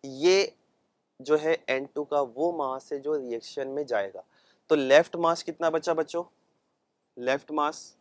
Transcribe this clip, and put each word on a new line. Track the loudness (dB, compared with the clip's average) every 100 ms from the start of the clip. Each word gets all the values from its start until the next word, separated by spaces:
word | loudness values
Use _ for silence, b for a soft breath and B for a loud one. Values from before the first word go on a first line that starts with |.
ये | -12 0 4 4 2 _ _ _ _ _ _ _
जो | 0 2
है | 2 -2 -2
एन | -4 -4
टू | -8
का | -2 -2
वो | -2 -2 -2
मास | 0 -4 -4 -8
है | -8
जो | -4 -4
रिएक्शन | -4 -8 -8 -8 -6
में | -6 -2
जाएगा। | -2 -4 -10 -18 b b b _
तो | 0
लेफ्ट | 6 6 6 0
मास | 0 0
कितना | -4 -2 0
बचा | 0 -2
बच्चों, | -2 -2 -4 -8 _ _ _ _ _ _ _ _ -6
लेफ्ट | -2 -2 -2
मास | -2 -2 -4 -18 _